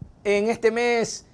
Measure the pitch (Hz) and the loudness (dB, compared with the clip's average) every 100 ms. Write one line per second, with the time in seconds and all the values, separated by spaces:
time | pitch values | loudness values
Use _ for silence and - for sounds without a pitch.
0 | - - 202 202 220 160 220 233 240 233 | -20 -8 0 0 0 0 0 2 0 0
1 | 220 - - | -2 -6 -16